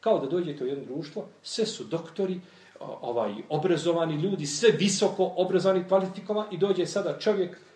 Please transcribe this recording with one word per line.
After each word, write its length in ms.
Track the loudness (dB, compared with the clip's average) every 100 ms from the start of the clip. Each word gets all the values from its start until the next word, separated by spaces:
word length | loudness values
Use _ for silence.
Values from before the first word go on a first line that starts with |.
Kao 180 | 0 2
da 80 | 2
dođete 380 | -2 -2 -4
u 20 | -4
jedno 180 | -4
društvo, 400 | -6 -8 -8 -10 -12 -16
sve 240 | -10 -4 -4
su 180 | -4
doktori, 560 | -6 -6 -6 -4 -2 -2 -8 -20 -20 -16
o-, 180 | -12 -10
ovaj, 320 | -4 -2 -2 -4 -4
obrazovani 680 | 0 2 2 2 2 0
ljudi, 320 | 0 -2 -2 -4
sve 240 | 4 4
visoko 640 | 6 2 4 0 2 0 2
obrazovani, 520 | 2 4 4 2 4
kvalifikovani, 600 | 2 2 -6 -4 -4 -2
i 40 | -2
dođe 280 | 0 2 0
sada 320 | -2 -2 -2
čovjek, 400 | 0 0 -2 -6 -20